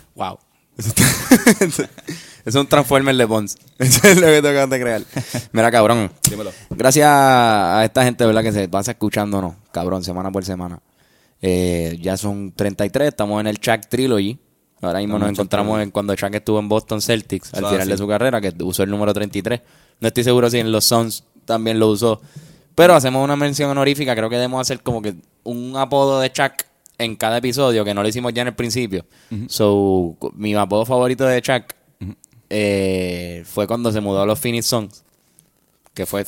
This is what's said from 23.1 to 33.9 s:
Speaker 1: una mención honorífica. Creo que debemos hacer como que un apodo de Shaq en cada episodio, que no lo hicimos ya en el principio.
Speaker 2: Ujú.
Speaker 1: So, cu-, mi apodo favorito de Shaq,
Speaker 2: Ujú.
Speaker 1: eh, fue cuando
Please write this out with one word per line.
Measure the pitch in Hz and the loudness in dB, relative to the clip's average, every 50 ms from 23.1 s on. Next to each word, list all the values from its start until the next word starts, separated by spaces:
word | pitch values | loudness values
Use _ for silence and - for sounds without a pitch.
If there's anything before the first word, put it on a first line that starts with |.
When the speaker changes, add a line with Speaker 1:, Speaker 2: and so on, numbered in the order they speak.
| 127 131 | 0 0
Speaker 1:
una | 139 139 143 | 0 0 0
mención | 143 147 143 139 143 147 139 | -2 -2 -2 -2 -2 -2 -2
honorífica. | 139 139 139 139 143 143 147 127 120 | 0 0 2 2 0 0 -2 -2 -2
Creo | 110 110 113 | -2 -2 -2
que | 120 | -2
debemos | 123 123 127 127 131 | -2 -2 -2 -4 -4
hacer | 127 - 131 117 | -4 -4 -6 -6
como | - 131 120 113 | -4 -6 -4 -4
que | 104 104 95 82 - _ _ _ _ | -4 -6 -8 -10 -14 _ _ _ _
un | 117 120 120 123 127 131 | -10 -10 -10 -10 -8 -4
apodo | 135 135 123 143 139 139 139 135 131 | -4 -2 0 2 2 4 4 2 2
de | 131 127 - | 0 -2 0
Shaq | - 139 135 - - - - _ _ _ _ _ - | -2 -2 -2 -2 -8 -12 -14 _ _ _ _ _ -8
en | 117 113 107 | -6 -6 -4
cada | - - 110 113 120 | -4 -2 -2 -2 -2
episodio, | 120 127 117 135 139 127 117 110 104 | -2 -2 -2 0 2 2 2 2 0
que | 104 104 | 0 -2
no | 101 | 0
lo | 101 110 | -2 -2
hicimos | 107 123 123 123 113 | -2 -2 -4 -4 -4
ya | 120 | -2
en | 123 123 | -4 -4
el | 107 | -4
principio. | - 120 117 104 127 120 104 95 90 - _ _ _ _ _ | -4 -4 -4 -2 -4 -4 -4 -4 -6 -8 _ _ _ _ _
Speaker 2:
Ujú. | 113 101 110 - | -10 -10 -10 -8
Speaker 1:
So, | - - 110 104 101 101 98 98 95 92 90 82 80 - | -2 2 2 4 4 4 4 4 2 2 0 -2 -4 -8
cu-, | - - - | -10 -10 -8
mi | - 104 104 104 | -6 -4 -2 0
apodo | 104 101 90 101 107 113 | 0 0 0 0 0 0
favorito | 117 131 127 123 127 131 117 139 | 0 0 2 2 0 0 0 0
de | 131 127 123 | 0 0 0
Shaq, | - - 135 120 - - - _ _ _ _ _ | 0 -2 -2 -2 -4 -8 -16 _ _ _ _ _
Speaker 2:
Ujú. | 92 92 - - _ _ _ _ _ _ | -14 -14 -14 -16 _ _ _ _ _ _
Speaker 1:
eh, | - 107 104 101 101 98 95 95 95 92 92 90 90 87 87 87 85 85 85 | -4 0 0 2 2 2 0 0 -2 -2 -4 -4 -6 -8 -10 -10 -12 -14 -16
fue | - - 104 104 98 | -8 -4 -4 -2 -2
cuando | 113 120 120 117 | -2 -2 -2 -2